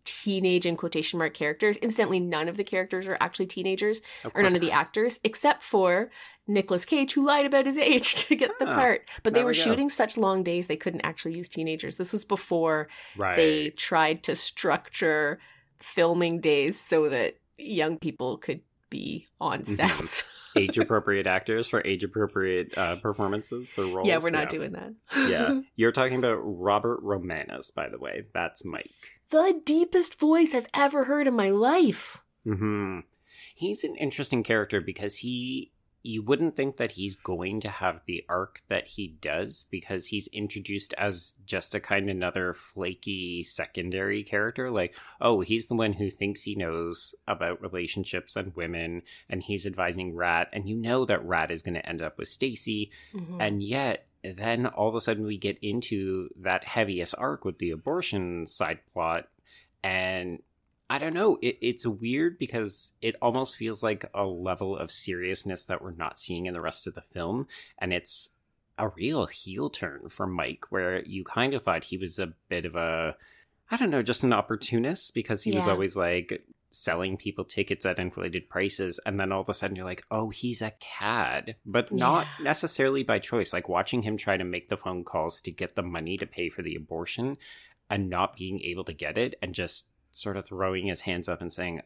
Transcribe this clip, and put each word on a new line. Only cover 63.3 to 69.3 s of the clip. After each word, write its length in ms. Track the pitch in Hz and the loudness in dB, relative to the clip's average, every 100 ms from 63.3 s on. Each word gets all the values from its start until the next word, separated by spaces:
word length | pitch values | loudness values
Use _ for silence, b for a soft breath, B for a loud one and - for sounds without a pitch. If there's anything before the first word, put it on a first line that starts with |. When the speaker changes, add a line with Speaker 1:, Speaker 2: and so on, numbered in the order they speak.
| 120 131 - | 0 -2 -4
Speaker 2:
feels 240 | 113 107 | -6 -2
like 220 | 113 104 - | -2 -2 -4
a 120 | - | -2
level 520 | 98 87 92 90 98 98 | -2 -2 -4 -2 -2 -4
of 140 | 85 | -4
seriousness 760 | - - 90 90 95 - 90 - | -6 -4 -4 -2 -4 -4 -6 -6
that 140 | 92 | -6
we're 120 | 92 | -6
not 260 | 85 82 - | -8 -8 -6
seeing 280 | - 87 90 | -6 -6 -6
in 60 | |
the 80 | 87 | -6
rest 260 | 80 - - | -6 -6 -8
of 80 | |
the 100 | - - | -12 -12
film, 340 | 95 85 113 143 B B B | -8 -4 -4 -6 B B B
and 140 | 92 | -4
it's 380 | 90 - - - _ _ _ _ - | -2 -4 -8 -10 _ _ _ _ -6
a 120 | 107 | -4
real 380 | 85 107 156 | -2 -2 0
heel 440 | 85 | -2